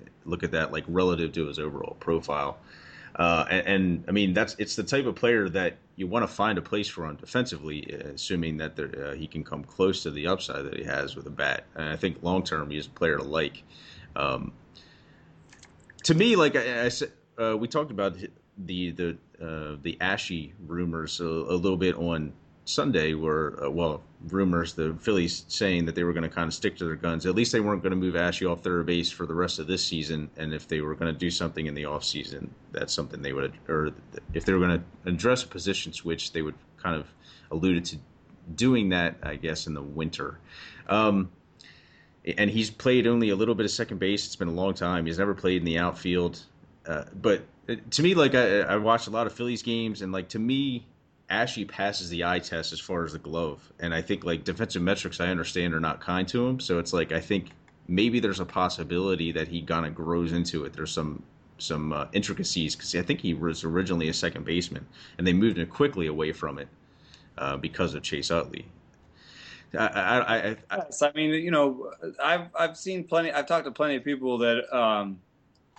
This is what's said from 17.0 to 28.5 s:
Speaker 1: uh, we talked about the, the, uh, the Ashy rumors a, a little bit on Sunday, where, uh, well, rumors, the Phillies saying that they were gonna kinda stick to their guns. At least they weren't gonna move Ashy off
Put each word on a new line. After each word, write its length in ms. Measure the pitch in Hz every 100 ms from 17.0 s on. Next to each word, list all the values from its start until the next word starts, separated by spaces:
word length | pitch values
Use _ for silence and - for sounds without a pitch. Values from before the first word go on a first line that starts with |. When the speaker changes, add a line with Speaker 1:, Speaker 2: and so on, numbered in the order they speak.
| 147 _ _ -
Speaker 1:
uh, 200 | 113 110
we 80 | 120
talked 240 | 151 151
about 260 | 101 98 90 98 - _ 101
the, 360 | 90 90 87
the, 240 | 85 85 82 _ -
uh, 340 | 82 80 76 73
the 160 | 85 -
Ashy 540 | 90 98 - 85 73 87 80
rumors 540 | 85 87 82 78 -
a, 60 | 82
a 300 | 82 - 90
little 200 | 95 90
bit 200 | 90 -
on 360 | 85 82 76 - - - -
Sunday, 480 | - 147 92 78
where, 500 | 78 80 78 76 -
uh, 60 | 69
well, 320 | 80 85 73 - - 82
rumors, 460 | 95 92 87 82
the 200 | - 78 80
Phillies 440 | - 98 87 - -
saying 380 | - 101 87 82
that 100 | 85
they 80 |
were 80 | 87
gonna 160 | 85 80
kinda 240 | 87 80
stick 240 | - 101 -
to 80 |
their 100 | 85
guns. 320 | 80 85 82 92
At 80 |
least 160 | 95 120
they 80 | 117
weren't 240 | 104 95
gonna 140 | 95 92
move 180 | 92
Ashy 300 | 85 87 -
off 180 | 92